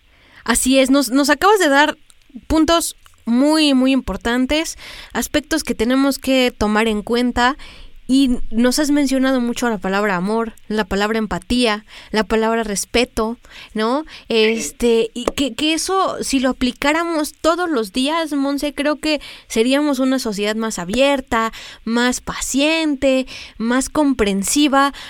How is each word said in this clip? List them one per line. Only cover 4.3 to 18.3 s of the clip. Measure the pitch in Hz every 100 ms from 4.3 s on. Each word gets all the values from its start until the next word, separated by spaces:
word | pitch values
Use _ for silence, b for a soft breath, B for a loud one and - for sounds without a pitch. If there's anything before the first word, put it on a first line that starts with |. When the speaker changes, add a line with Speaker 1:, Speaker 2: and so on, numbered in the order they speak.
| 247 254 302 320 - B B B
Speaker 1:
aspectos | 220 - 302 - 311
que | -
tenemos | 226 226 269 277 262
que | 262 262 247 -
tomar | 208 214 226
en | 208
cuenta. | 196 240 247 233 247 294 b b b b -
Y | 262 269 247 -
nos | 220 247 254
has | 285
mencionado | 294 269 269 269 262
mucho | 240 233 240
la | 208
palabra | 185 196 208 180
amor, | 190 226 226 - -
la | 214 214
palabra | 196 214 226
empatía, | 214 175 - 247 233 208 B B B
la | 214
palabra | 196 220 220 226
respeto, | 220 196 - 233 254 - 220 240 B B B
¿no? | 214 220 269 311
Speaker 2:
Sí. | B -
Speaker 1:
Este, | 226 220 226 - - 240 226 -
y | 240 233
que, | - 269 226
que | 302
eso, | 320 - 381 349 -
si | - 269
lo | 254
aplicáramos | 247 247 - 285 311 339 320 302
todos | - 311 339 359
los | 269 214
días, | 254 269 330 311